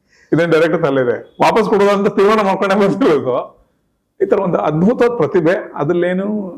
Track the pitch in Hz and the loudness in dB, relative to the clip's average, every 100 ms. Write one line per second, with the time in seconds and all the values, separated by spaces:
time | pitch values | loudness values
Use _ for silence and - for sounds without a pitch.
0 | _ _ - 156 170 160 165 165 151 135 | _ _ -4 0 2 2 2 0 0 0
1 | 123 107 - - 151 226 196 202 202 202 | 0 -2 -6 0 0 2 0 2 2 2
2 | 202 202 196 220 196 185 196 196 196 143 | 0 2 2 2 0 -2 0 0 0 2
3 | 240 143 123 131 185 _ _ _ _ _ | 0 0 0 -4 -6 _ _ _ _ _
4 | _ - 196 190 190 165 - 156 190 254 | _ -6 -2 0 0 -2 -2 2 2 2
5 | 240 240 147 185 160 196 - - 147 175 | 0 0 0 0 0 -2 -6 -8 -2 -2
6 | 175 185 202 214 185 | -2 -2 -4 -6 -8